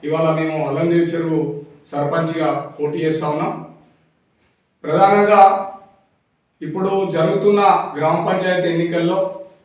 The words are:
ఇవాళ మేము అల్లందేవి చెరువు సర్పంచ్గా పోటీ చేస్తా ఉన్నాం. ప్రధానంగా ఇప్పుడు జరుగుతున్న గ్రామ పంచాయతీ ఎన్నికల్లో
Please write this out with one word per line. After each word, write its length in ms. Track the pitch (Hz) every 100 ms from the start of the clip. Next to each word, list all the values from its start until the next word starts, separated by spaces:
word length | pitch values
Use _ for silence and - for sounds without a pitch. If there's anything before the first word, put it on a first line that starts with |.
ఇవాళ 260 | 151 156 160
మేము 380 | 160 160 156 147
అల్లందేవి 360 | 139 170 170
చెరువు 580 | 165 165 165 156 143 143 - - _
సర్పంచ్గా 800 | 143 147 165 160 160 156 143 - -
పోటీ 180 | 151 170
చేస్తా 300 | 160 156 156
ఉన్నాం. 380 | 147 - 160 - - _ _ _ _ _ _ _ _ _ _
ప్రధానంగా 880 | 151 165 196 202 208 208 196 190 - - - _ _ _ _ _ _ _
ఇప్పుడు 480 | - 185 190 196 185
జరుగుతున్న 480 | 160 160 202 202 202 196 - - 143
గ్రామ 300 | 156 170 180
పంచాయతీ 420 | 185 180 180 170
ఎన్నికల్లో 720 | 165 165 170 170 190 - - - -